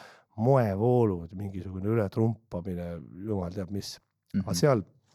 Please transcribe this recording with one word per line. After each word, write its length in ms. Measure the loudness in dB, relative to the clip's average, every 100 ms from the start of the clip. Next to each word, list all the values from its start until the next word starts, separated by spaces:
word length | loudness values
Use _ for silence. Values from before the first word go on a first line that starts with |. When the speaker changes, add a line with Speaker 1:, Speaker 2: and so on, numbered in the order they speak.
| -20 -20 _ 0
Speaker 1:
moevoolud, 920 | 4 6 4 2 4 4 4 0 -6 -10
mingisugune 540 | -8 -8 -10 -6 -2
ületrumpamine, 960 | 0 0 2 0 0 -8 -8 -6 -6 -8 -10 -12 -10 -4
jumal 260 | -4 -4
teab 180 | -6 -6
mis. 280 | -8 -8 -14 _ _ _
Aga 160 | -4 -2
Speaker 2:
Mhm. 60 | 2
Speaker 1:
seal 240 | 4 4 0 _ _